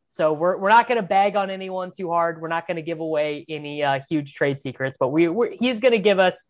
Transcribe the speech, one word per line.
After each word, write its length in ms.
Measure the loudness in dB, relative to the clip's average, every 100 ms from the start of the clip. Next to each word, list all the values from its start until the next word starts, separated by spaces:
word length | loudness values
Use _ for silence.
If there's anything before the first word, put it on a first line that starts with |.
| _
So 260 | 0 0
we're, 240 | 2 0 2
we're 100 | 4
not 200 | 4 4
gonna 140 | 0
bag 340 | 2 2 2 0
on 120 | -4
anyone 440 | -6 -8 -8 -8 -8
too 140 | -4
hard. 320 | 0 0 -4
We're 60 | -6
not 180 | -6 -4
gonna 160 | -6
give 180 | -6 -6
away 460 | -2 -2 -2 -4 -8
any, 340 | -10 -8 -2
uh, 180 | 0 0 -2
huge 240 | -4 -4
trade 260 | -2 -2 -2
secrets, 380 | -8 -6 -6 -2
but 80 | 0
we, 200 | 2 2
we're, 240 | 2 -2
he's 280 | 0 -2 2
gonna 180 | 2 4
give 200 | 4 4
us 260 | 4 2